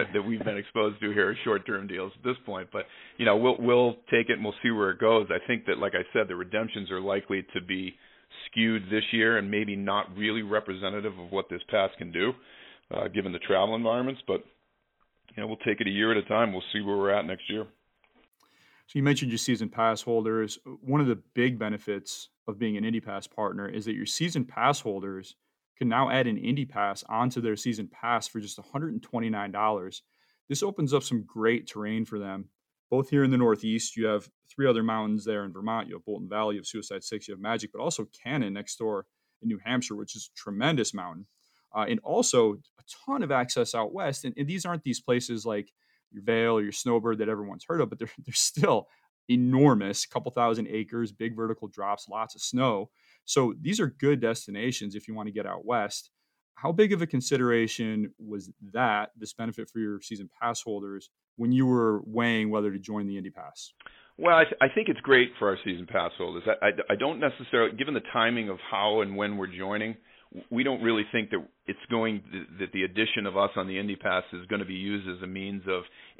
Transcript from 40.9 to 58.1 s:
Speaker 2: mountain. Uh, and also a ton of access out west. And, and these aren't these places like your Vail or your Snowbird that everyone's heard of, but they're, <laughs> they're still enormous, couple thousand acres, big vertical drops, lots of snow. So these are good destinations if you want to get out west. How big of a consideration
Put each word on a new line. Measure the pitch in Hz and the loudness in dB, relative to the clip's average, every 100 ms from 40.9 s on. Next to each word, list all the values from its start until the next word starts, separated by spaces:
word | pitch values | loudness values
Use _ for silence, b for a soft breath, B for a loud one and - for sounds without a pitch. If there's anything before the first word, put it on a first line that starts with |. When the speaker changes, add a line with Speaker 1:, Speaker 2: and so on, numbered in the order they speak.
| 101 | -4
Speaker 2:
mountain. | 90 85 104 _ _ _ _ | -10 -12 -18 _ _ _ _
Uh, | 107 107 | -4 -2
and | 233 | -2
also | - 180 240 247 220 | 0 0 4 4 4
a | 208 _ _ - - - | 2 _ _ -20 -14 -6
ton | 277 | -4
of | 160 | 0
access | 135 123 127 113 117 | 0 2 0 0 0
out | 107 | -4
west. | 196 165 135 131 | -2 -4 -4 -6
And, | 131 | -4
and | 143 | -4
these | 185 175 | -2 -4
aren't | 170 | -4
these | 139 120 | -4 -4
places | - 123 123 113 113 | 0 0 0 -4 -2
like | 104 101 _ _ _ _ | -4 -6 _ _ _ _
your | 104 | -6
Vail | 101 113 117 113 | 0 2 4 2
or | |
your | 104 | 0
Snowbird | - 123 117 113 110 | -2 0 2 2 0
that | 107 | 0
everyone's | 104 104 90 - | -2 -6 -12 -4
heard | 165 | 0
of, | 117 | 0
but | - | -2
they're, | 113 - | -12 -12
<laughs> | - | -4
they're | |
still | - - - 185 113 - b b _ - | 0 0 2 4 2 0 b b _ 2
enormous, | 123 123 131 143 110 98 - - | 4 6 8 8 8 4 -2 -2
couple | 120 120 | -4 -4
thousand | 123 117 113 107 | 2 2 2 -2
acres, | 110 107 120 113 | -4 -4 -4 -4
big | 101 113 113 | -4 -6 -4
vertical | 113 110 104 | -4 -4 -8
drops, | 104 98 101 - | -6 -4 -4 -6
lots | 104 113 | -8 -8
of | - | -6
snow. | - 147 135 101 92 b b b - | -4 2 2 2 -4 b b b 0
So | 139 123 - | 2 2 0
these | 160 214 | -2 0
are | 156 | -2
good | - 139 139 | 2 2 2
destinations | 113 113 - 101 123 123 104 104 | 2 -2 -6 -6 -4 -4 -8 -10
if | - | -10
you | |
want | 110 107 | -10 -8
to | |
get | 104 95 | -6 -6
out | 92 101 | -8 -2
west. | 120 101 - - _ _ _ _ - | 0 0 -6 -12 _ _ _ _ -6
How | 147 | 0
big | 170 214 | 6 6
of | 190 | 6
a | 170 | 2
consideration | 131 - 135 123 117 113 - 110 107 104 | 0 2 2 4 4 2 0 -2 -2 -4